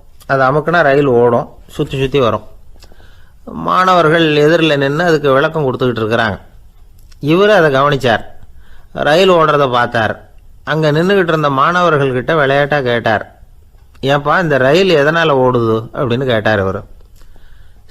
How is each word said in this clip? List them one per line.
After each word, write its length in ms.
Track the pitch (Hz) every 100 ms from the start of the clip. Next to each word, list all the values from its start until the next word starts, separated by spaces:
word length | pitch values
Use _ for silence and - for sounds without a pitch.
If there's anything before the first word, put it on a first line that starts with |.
| - - -
அதை 160 | 139 131
அமுக்குனா 340 | 151 151 175
ரயில் 300 | 147 139 143
ஓடும், 340 | 120 120 120 - - -
சுத்தி 300 | - 143 135
சுத்தி 200 | 135 139
வரும். 260 | 113 110 - - - - - - - - - - - 156
மாணவர்கள் 640 | 165 175 185 180 156 170 160 147
எதிரில் 420 | 151 165 160 143
நின்னு 260 | 139 151
அதுக்கு 260 | 175 156 139
விளக்கம் 320 | 135 156 160 131
கொடுத்துக்கிட்டு 380 | 120 127 113
இருக்கிறாங்க. 340 | 107 117 113 90 - - - - - - - -
இவரு 300 | 143 175 208
அதை 180 | 202 156
கவனிச்சார். 520 | 135 143 139 120 104 - - - - - - - -
ரயில் 300 | 143 165 190
ஓடுறத 340 | 175 156 147 139
பார்த்தார். 420 | 120 120 117 107 - - - - -
அங்க 220 | 131 151 156
நின்னுகிட்டு 400 | 147 180 202 170
இருந்த 180 | 160 147
மாணவர்கள்கிட்ட 840 | 135 156 180 175 147 139 123 123 165
விளையாட்டா 440 | 135 139 143 147
கேட்டார். 420 | 123 120 113 104 - - - - - - - -
"ஏப்பா, 320 | 135 143 147 175
இந்த 160 | 165 135
ரயில் 340 | 131 170 196 151
எதனால 400 | 143 165 160 135
ஓடுது?" 400 | 127 123 113 110 117
அப்படின்னு 320 | - 127 120 131
கேட்டார் 360 | 110 110 104
இவரு. 200 | 95 95 - - - - - - - - - - -